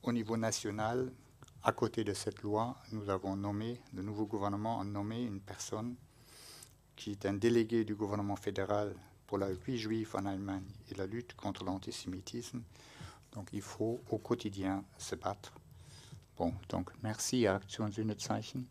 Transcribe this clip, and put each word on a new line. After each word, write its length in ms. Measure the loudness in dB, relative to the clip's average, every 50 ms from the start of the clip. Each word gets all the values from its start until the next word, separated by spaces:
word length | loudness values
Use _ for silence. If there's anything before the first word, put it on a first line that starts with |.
| 2
au 100 | 2 2
niveau 240 | 2 2 2 2
national, 760 | 4 4 4 2 2 0 0 0 2 2 2 4 2 0 0 -4 -10 -20 -20 -20 -20 -20 -18 -18 2 2
à 100 | 2 4
côté 320 | 6 2 2 4 2 2
de 80 | 2 0
cette 300 | 0 0 -2 -4 -2 -2
loi, 340 | 2 2 4 2 2 -2 -8 -10 -6 -6
nous 160 | -4 0 2
avons 280 | 2 2 2 0 0
nommé, 440 | 2 2 0 0 0 0 -2 -4 -4 -8 -10 -8
le 80 | -6 -4
nouveau 240 | -4 0 0 0
gouvernement 540 | 0 0 0 2 2 2 2 0 0 0 0
a 40 | -2
nommé 380 | -2 -2 -2 -2 -2 -2 -2 -2
une 180 | -2 -2 -6
personne 540 | -6 -8 -10 -8 -6 -4 -2 -2 -2 -4 -4 -6 -12 -20 -20 -20 -20 -20 -20 -20 -18 -18 -16 -16 -18 -20 -20 -20 -20 -20 -16
qui 160 | -10 -6 -6 -6
est 120 | 0 2
un 80 | 2 2
délégué 520 | 6 6 8 8 8 6 6 6 4 4
du 100 | 4 2
gouvernement 420 | 0 2 2 2 2 2 0 -2
fédéral 580 | 0 -2 -2 0 0 2 2 4 2 2 0 -2 -6 -12 -18 -20 -20 -8
pour 120 | -2 0 2
la 140 | 2 2 0
vie 260 | -4 -2 -2 -2 0
juive 360 | 0 0 0 0 0 0 0
en 120 | 0 0
Allemagne 400 | 0 -2 -2 -2 -2 -2 -4 -4 -8 -12 -14 -12 -10
et 40 | -4
la 120 | -4 -4
lutte 280 | -4 -4 -6 -8 -8 -12
contre 300 | -6 -4 -4 -4 -2 -2
l'antisémitisme. 1000 | -2 -2 -2 -4 -6 -8 -6 -6 -6 -6 -6 -6 -6 -8 -6 -8 -6 -8 -8 -8 -8 -16 -20 -20 -20 -16 -14 -14 -14 -14 -16 -20 -14 -10
Donc 160 | -10 -10 -6 -6
il 100 | -6 -6
faut 380 | -6 -2 0 0 0 0 -2 0 0
au 80 | -2 0
quotidien 680 | 4 2 2 2 2 -4 -2 0 0 2 2 0 -2 -8 -12 -10
se 160 | -6 -4 -4
battre. 400 | -2 0 -2 -2 -2 -6 -16 -16 -16 -20 -18 -20 -18 -18 -18 -18 -18 -16 -16 -16 -16 -16 -18 -2
Bon, 160 | 2 2 2 2 0 -4 -2
donc 220 | 0 0 0 -2 -6 -4 -2
merci 440 | -2 -2 0 0 2 4 6 8
à 80 | 8 6
Aktion 360 | 6 2 -4 -4 -2 -2 -2
Sühnezeichen 720 | 0 0 0 0 0 -2 0 0 0 0 0 -4 -6 -6 -6 -6